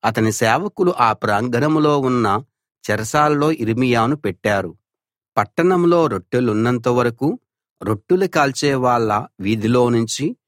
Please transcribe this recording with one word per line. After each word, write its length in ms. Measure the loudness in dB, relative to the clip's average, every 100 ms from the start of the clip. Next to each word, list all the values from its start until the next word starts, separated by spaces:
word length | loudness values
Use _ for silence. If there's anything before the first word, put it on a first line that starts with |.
అతని 280 | -2 0 -2
సేవకులు 600 | 0 0 0 -2 -2 -2 2
ఆ 140 | 0
ప్రాంగణంలో 840 | 0 -2 -2 0 0 0 2 2 2
ఉన్న 440 | 0 0 0 -2 -4 _ _ _ -6
చెరసాలలో 640 | -4 -2 0 2 2 0
యిర్మీయాను 640 | 0 -2 0 0 2 0 -2
పెట్టారు. 640 | -4 -4 -2 -2 -2 -10 _ _ _ _ _ -4
పట్టణంలో 720 | -4 0 0 2 2 2 2
రొట్టెలున్నంత 840 | -2 -4 -2 0 0 0 0 0
వరకు 500 | 0 -2 -2 -4 -4 _ _ _ _
రొట్టెలు 440 | -6 -6 _ 0 2
కాల్చే 480 | 0 0 0 -2
వాళ్ళ 520 | 0 0 0 0 -2 -4 _
వీధిలో 480 | -4 -2 2 2 4
నుంచి 480 | 2 -2 -4 -6 -8